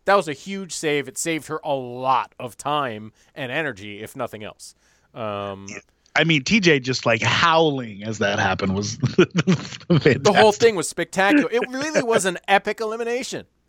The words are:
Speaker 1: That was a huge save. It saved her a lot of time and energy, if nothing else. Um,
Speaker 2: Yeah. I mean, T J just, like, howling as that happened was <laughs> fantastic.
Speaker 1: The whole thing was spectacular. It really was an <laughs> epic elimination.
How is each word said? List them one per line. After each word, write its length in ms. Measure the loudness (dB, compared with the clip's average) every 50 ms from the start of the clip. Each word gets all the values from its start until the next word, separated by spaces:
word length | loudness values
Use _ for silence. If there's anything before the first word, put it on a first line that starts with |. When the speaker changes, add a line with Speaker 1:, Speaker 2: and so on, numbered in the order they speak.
| 0
Speaker 1:
That 100 | 4 4
was 120 | 4 4 0
a 60 | -6
huge 380 | -10 -8 -10 -10 -10 -10 -10 -10
save. 340 | -6 -2 -2 -2 -2 -2 -6
It 100 | -8 -8
saved 300 | -4 -4 -4 -4 -6 -8
her 120 | -10 -8 -4
a 100 | -4 -4
lot 600 | -4 -4 -8 -8 -4 0 2 2 2 0 -2 _ -14
of 180 | -14 -14 -12 -8
time 540 | -4 -2 -2 -2 -2 -4 -6 -10 -14 -16 _ _ _ _ -12
and 160 | -10 -10 -6
energy, 500 | -4 -4 -4 -4 -6 -8 -12 -14 -14 -14
if 140 | -14 -14 -8
nothing 280 | -8 -8 -8 -8 -12 -14
else. 300 | -14 -16 _ -20 -20 -20 _ _ _ _ _ _ _ -14
Um, 520 | -10 -8 -6 -6 -6 -6 -8 -8 -10 -12 -16
Speaker 2:
Yeah. 100 | -16 -16 _ _ _ _ _ _ 0
I 120 | 0 2
mean, 180 | 4 2 2 2
T 160 | 2 0 2
J 220 | 4 4 4 4
just, 240 | 2 -2 -4 -2 2
like, 160 | 0 2 2
howling 840 | 2 0 2 2 4 4 4 4 4 2 2 -2 -6 -8 -10 -10 -8
as 140 | -8 -4 -2
that 200 | -2 -2 0 0
happened 380 | 0 0 0 0 -2 -2 -2
was 200 | -2 -2 -4 -6
<laughs> 200 | -2 -4 -2 4
fantastic. 1080 | 4 2 4 4 -2 2 2 0 0 0 -10 -16 -12 -2 2 2 4 6 4 4 6 4
Speaker 1:
The 100 | 4 6
whole 180 | 8 6 6
thing 240 | 6 6 4 4 4
was 140 | 2 -4 -6
spectacular. 600 | -4 -6 -6 -4 0 2 2 4 4 4 2 2
It 200 | 0 0 -2 -2
really 340 | -4 -6 -4 -2 0 0 0
was 220 | 2 2 2 2
an 120 | 0 -4 -4 0
<laughs> 40 | 2
epic 320 | 2 2 2 0 -4 -4
elimination. 640 | -4 -6 -4 -4 -4 -4 -4 -4 -6 -6 -10 -10 -12 _ _ _ _